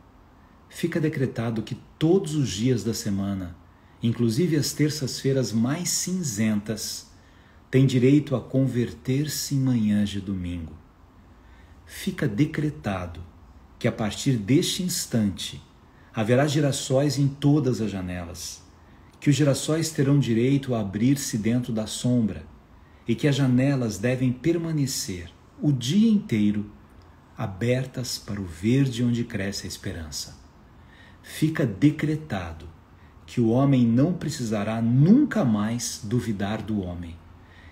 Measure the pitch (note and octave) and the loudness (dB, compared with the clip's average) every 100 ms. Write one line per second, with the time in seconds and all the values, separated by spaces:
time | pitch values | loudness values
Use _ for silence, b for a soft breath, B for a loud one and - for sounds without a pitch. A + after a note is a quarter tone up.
0 | - - - b b b b - E3+ E3 | -20 -20 -20 b b b b -4 -2 0
1 | D3+ C#3+ C3 - A#2 A2 G#2+ G#2 - - | -2 0 -2 -2 -4 -4 -6 -10 -14 0
2 | D#3 F#3+ D#3 D3+ A#2+ F#2 B2 A#2 G#2+ G#2+ | 4 4 2 -2 -2 0 0 0 -2 -4
3 | A2+ G2 G2 G2 F2 E2+ b b b b | -4 -2 -2 -4 -8 -12 b b b b
4 | A#2 A2 A#2 A2+ F3 D3+ B2 - D3 - | -2 0 0 2 2 2 0 0 0 0
5 | B2 - C3+ C3+ A2+ A2+ A#2+ E3+ F3 - | -6 -2 0 0 0 0 0 0 -2 -4
6 | - F#3 D3+ G2+ A2 G#2+ - G#2+ - - | -2 -4 -2 0 0 0 -2 -6 -8 -10
7 | - b b b b b b C3 C3+ B2+ | -14 b b b b b b 4 4 6
8 | B2+ D3 C#3+ B2 - C3+ C3 A#2 A2+ - | 6 6 4 -4 -2 0 0 0 -2 -4
9 | - C3 D3 - - C#3 C3 A#2+ G#2+ G#2 | -4 -2 -2 -4 -2 0 2 2 2 2
10 | G2+ G2+ F#2 F#2+ F2+ F2 D#2+ D#2 - _ | 0 -4 -6 -6 -6 -6 -10 -14 -20 _
11 | - - b b b b b b b - | -20 -20 b b b b b b b -10
12 | - - D3 G#2 D3+ - D3+ C#3 G#2 F#2+ | -8 -4 -2 2 0 0 -4 -4 -6 -4
13 | F2 - - - - - - - A#2+ - | -6 -12 -18 -20 -20 -20 -20 -4 -4 -2
14 | G#2 - C#3 B2 G2 C#3+ F3+ - F3+ - | -4 -2 0 0 4 4 2 -2 -4 -4
15 | - A#2+ G2+ E2+ - - - - b b | -2 0 0 -2 -10 -14 -18 -20 b b
16 | b - A2 B2 D3+ D3 C#3+ - - C3 | b -4 2 2 4 2 0 0 0 2
17 | D3 C3 C#3 - C#3+ D3+ B2+ G#2+ G#2+ F#2+ | 2 2 0 2 4 4 4 0 -2 -4
18 | F2+ F2+ F2 E2+ - - - - b b | -6 -8 -10 -12 -14 -14 -20 -20 b b
19 | b b D3 B2+ C#3+ B2+ - D#3+ D#3+ - | b b 2 4 4 2 0 -2 -2 0
20 | C3+ C#3+ A#2 A2+ B2+ C#3 B2+ A#2 G2 G#2 | 2 2 2 2 2 0 0 -4 -2 0
21 | B2 C#3 - A2+ G#2 B2 B2 A2 G#2+ - | 2 2 -2 -2 0 0 0 -4 -4 -4
22 | B2+ B2 G#2 D#2+ - - - b b b | 0 2 0 -2 -14 -20 -20 b b b
23 | b A2+ D3+ C#3 C3+ B2 C#3 C#3 A#2 F#2+ | b 0 2 2 4 4 4 2 -2 -2
24 | A#2 B2+ C3 A#2+ E3 E3+ E3 D3+ C#3 - | -2 0 0 0 0 0 0 0 0 -2
25 | - F2+ E2+ - - - G#3 C3 A#2 F#3+ | -6 -8 -10 -18 -20 -4 0 0 2 4
26 | A3+ G#3 - A2 G#2 G#2 G2+ - - - | 4 4 2 2 2 0 -4 -12 -20 -20
27 | - - - - A2 F#2 A#2+ B2+ C#3 - | -20 -20 -18 -10 -10 -4 0 0 -2 -8
28 | A#2+ - - G2+ F#2 D#2+ G#2+ C3 C3+ A#2 | -8 -8 -8 -8 -8 -4 2 2 2 0
29 | B2 A#2 A#2 G#2 G2 - F#2 - G#2 E2+ | 0 0 -2 -4 -6 -6 -10 -10 -10 -10
30 | D#2 D2 - - - - - - B B | -10 -10 -12 -16 -20 -20 -20 -20 B B
31 | B B - - D#3 D#3 C3 F#2+ D3 D3 | B B -18 -2 -2 0 -2 2 2 2
32 | D3+ D3+ - G2 F2 D#2+ - - - b | -2 -4 -6 -8 -8 -12 -16 -20 -20 b
33 | b b - - A2+ A#2+ C#3 C3 A#2 A#2+ | b b -8 0 2 4 4 4 4 4
34 | D#3+ F3 D3+ - A#2 G#2+ G#2 A2+ A#2 B2+ | 2 0 -6 -6 -4 -4 -2 -2 2 6
35 | D#3 B3+ D4 A3+ C3+ G#2+ A#2 A#2+ - - | 8 8 6 2 0 2 0 -4 -6 -8
36 | G#2 A#2+ A#2 G2 G2 A2 G#2 G#2 F2+ F2 | -4 -2 -2 -4 -4 -4 -4 -4 -4 -8
37 | E2+ E2 - - B B B | -12 -14 -20 -20 B B B